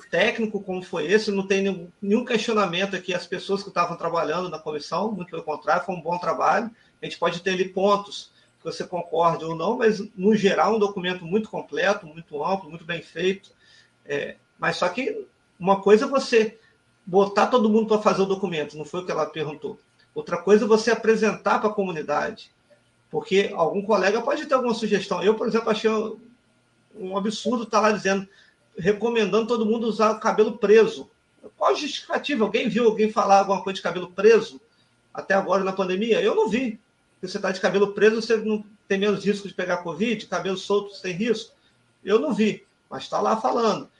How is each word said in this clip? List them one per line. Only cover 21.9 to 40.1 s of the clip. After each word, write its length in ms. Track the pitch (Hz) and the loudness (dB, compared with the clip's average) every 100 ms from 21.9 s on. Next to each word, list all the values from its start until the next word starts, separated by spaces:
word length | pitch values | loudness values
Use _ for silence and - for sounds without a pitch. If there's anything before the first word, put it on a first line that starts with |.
| 160 143 147 - - - _ _ _ _ _ _ | -4 -4 -2 -4 -8 -20 _ _ _ _ _ _
porque 400 | 151 - 190 196 | -8 0 0 0
algum 260 | - 160 190 | 0 0 0
colega 400 | 196 196 185 226 | 0 2 2 0
pode 240 | 240 311 | 0 -4
ter 100 | 302 | 0
alguma 200 | 262 240 | 0 0
sugestão. 480 | 220 220 190 - 180 | -2 0 0 0 0
Eu, 120 | 190 | 2
por 120 | 220 240 | 2 0
exemplo, 240 | 220 220 | 0 0
achei 200 | 208 220 214 214 - - _ _ _ _ _ _ | 0 0 0 -4 -8 -18 _ _ _ _ _ _
um 220 | - 185 196 | -12 -6 -4
absurdo 480 | 214 - 214 247 | -2 -2 -2 -2
tá 160 | - 214 | 0 2
lá 120 | 214 | 4
dizendo, 360 | 196 190 196 196 _ _ _ _ - | 2 0 0 -4 _ _ _ _ -2
recomendando 680 | 175 208 233 233 196 214 226 | 0 0 0 0 2 0 0
todo 180 | 233 | 0
mundo 220 | 214 226 226 | 0 0 -2
usar 240 | 208 214 | 2 2
o 100 | 214 | 2
cabelo 380 | 214 185 220 - | 2 2 2 2
preso. 500 | 202 220 208 135 - _ _ _ - - | 6 6 6 0 -12 _ _ _ -20 -2
Qual 140 | - | 0
a 40 | |
justificativa? 720 | 311 294 - - 254 - 254 | 0 -4 -8 -6 -6 -2 -2
Alguém 240 | 208 240 254 | 0 0 0
viu 160 | 202 226 | 2 2
alguém 240 | 208 214 | 2 0
falar 280 | 214 196 196 | 2 4 4
alguma 240 | 190 190 | 4 0
coisa 140 | 196 190 | -4 -6
de 60 | |
cabelo 280 | 185 175 170 | -6 -6 -8
preso 500 | - 214 220 - 135 _ _ _ _ _ | 4 6 6 2 -10 _ _ _ _ _
até 200 | - - | -8 0
agora 300 | 196 185 190 | 0 2 0
na 80 | 190 | 0
pandemia? 480 | 190 185 185 233 208 | -2 -2 -2 2 2
Eu 140 | 208 | 2
não 140 | 381 392 | 2 0
vi. 300 | 240 247 - _ _ _ _ | 0 -2 -8 _ _ _ _
Se 80 | 185 | -10
você 100 | 196 | -6
tá 120 | 190 | -4
de 100 | 196 | -2
cabelo 320 | 185 196 202 | 0 2 0
preso, 280 | - 214 226 | 4 2 4
você 140 | 226 220 | 0 0
não 260 | 214 214 - - - | 0 -4 -6 -12 -4
tem 120 | 196 | -2
menos 260 | 208 185 | 0 0
risco 240 | 180 196 190 | -2 -2 -6
de 60 | |
pegar 240 | - 185 180 | -8 -4 -4
covid? 480 | 175 156 240 | -4 -4 -2